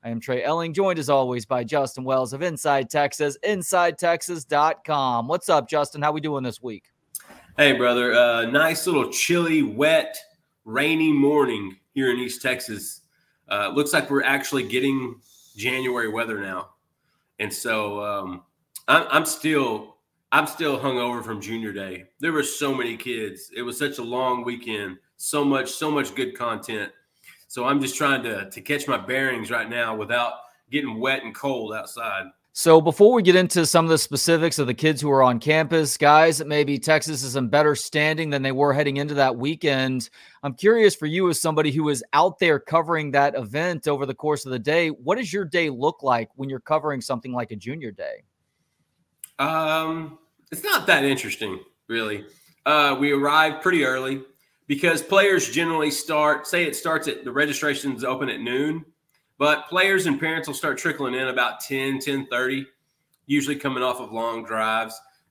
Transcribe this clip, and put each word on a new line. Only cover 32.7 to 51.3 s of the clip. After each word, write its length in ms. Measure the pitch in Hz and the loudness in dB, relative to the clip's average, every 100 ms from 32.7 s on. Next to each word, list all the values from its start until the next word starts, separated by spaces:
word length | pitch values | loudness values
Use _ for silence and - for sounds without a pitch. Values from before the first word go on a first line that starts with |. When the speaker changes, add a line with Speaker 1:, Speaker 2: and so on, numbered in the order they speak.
| 160 | 8
Speaker 1:
before 320 | 160 - 208 | 8 8 8
we 100 | 247 | 8
get 140 | 180 180 | 6 6
into 300 | 180 180 156 | 4 2 4
some 180 | 170 | 4
of 60 | 165 | 4
the 80 | 160 | 2
specifics 600 | - 143 - 165 165 151 | 2 -2 2 2 2 0
of 80 | 131 | -2
the 60 | |
kids 280 | 117 156 147 | 0 0 0
who 100 | 147 | 2
are 100 | 135 | 6
on 200 | 127 120 | 6 4
campus, 560 | 135 156 156 165 147 - | 2 2 2 0 0 4
guys, 440 | 147 151 165 151 147 | 6 8 8 4 0
maybe 340 | 147 147 139 | 0 2 0
Texas 420 | 156 156 156 147 | 2 2 2 -6
is 140 | 135 135 | -4 -4
in 140 | 120 | 2
better 260 | 147 151 139 | 4 4 2
standing 540 | - 151 151 156 156 | -2 0 0 0 -2
than 120 | 143 | -2
they 120 | 135 | -2
were 180 | 131 143 | 2 2
heading 240 | 135 147 139 | 4 0 0
into 180 | 147 143 | -4 2
that 200 | 131 120 | 2 2
weekend. 720 | 135 160 156 135 131 131 120 - - _ | -4 -2 0 0 0 -2 -6 -16 -20 _
I'm 120 | 143 | -10
curious 420 | 123 196 233 214 - | 0 4 6 6 4
for 100 | 156 | -4
you 240 | 170 185 | 0 2
as 80 | 165 | 2
somebody 320 | 165 156 151 | 0 2 2
who 140 | 139 | 2
was 180 | 151 135 - | 0 -2 0
out 260 | 143 180 - | 4 4 4
there 180 | 175 147 | 2 2
covering 540 | - 165 160 165 147 | 2 0 2 -2 0
that 240 | 139 143 135 | 2 2 0
event 540 | 110 135 175 165 - | -6 -4 -2 -2 -2
over 160 | 143 139 | -2 -2
the 80 | |
course 320 | 131 151 147 135 | -4 -4 -4 -4
of 80 | |
the 60 | 127 | -6
day, 280 | 110 160 165 | 0 2 0
what 300 | 151 123 214 | -2 -2 -2
does 160 | 214 | -2
your 100 | 185 | -6
day 260 | 180 175 160 | -2 0 0
look 320 | 123 143 160 | 0 -2 0
like 280 | 135 120 113 - | 0 0 0 -10
when 100 | 135 | -8
you're 140 | 131 | -8
covering 400 | - 156 151 139 | -2 -2 0 -6
something 320 | - 127 127 | -4 -6 -4
like 180 | 123 117 | -6 -6
a 60 | 107 | -10
junior 340 | 113 156 127 | -10 -10 -12
day? 320 | 95 73 53 _ _ _ _ _ _ _ _ _ _ - - | -10 -12 -12 _ _ _ _ _ _ _ _ _ _ -20 -4
Speaker 2:
Um, 800 | 139 160 156 160 160 165 156 - _ _ _ | -2 0 0 0 -2 -6 -8 -16 _ _ _
it's 140 | 156 | -8
not 240 | 415 349 - | 0 0 4
that 160 | 160 | 2
interesting, 560 | 139 131 107 | 4 0 -4